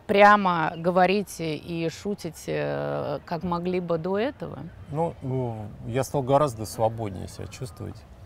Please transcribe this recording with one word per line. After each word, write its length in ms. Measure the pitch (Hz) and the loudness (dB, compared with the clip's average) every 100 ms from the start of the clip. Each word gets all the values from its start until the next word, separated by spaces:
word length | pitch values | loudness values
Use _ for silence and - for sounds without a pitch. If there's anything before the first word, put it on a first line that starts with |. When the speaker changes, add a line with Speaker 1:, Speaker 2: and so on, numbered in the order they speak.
| - | 4
Speaker 1:
прямо 640 | 202 202 208 190 175 156 170 | 8 10 10 6 2 0 0
говорите 800 | 170 180 180 202 190 - 165 151 | 2 6 6 4 -2 -6 -4 -4
и 320 | - 170 165 | -6 -4 -4
шутите, 640 | - 202 208 175 156 - 151 | -4 -6 -6 -8 -10 -6 -2
э, 540 | 147 143 147 143 131 143 | -2 -2 -2 -4 -4 -6
как 180 | - 165 | -6 -6
могли 380 | 180 170 175 185 | -2 -2 0 -2
бы 180 | 175 165 | 0 -2
до 200 | 170 196 | 0 -2
этого? 400 | 254 285 165 - 170 - - | -2 -4 -10 -10 -12 -14 -8
Speaker 2:
Ну, 220 | 147 170 117 | -2 -2 -4
ну, 440 | 135 131 123 110 107 - 127 | -4 -2 -2 -4 -10 -12 -4
я 160 | 117 | -2
стал 180 | 131 147 | 0 -2
гораздо 440 | 127 139 151 110 107 | 2 4 4 0 -8
свободнее 600 | - 110 113 107 92 90 | -2 0 0 -6 -8 -10
себя 180 | - 95 | -10 -12
чувствовать, 500 | - 131 - 95 95 - - | -10 -12 -10 -12 -12 -18 -20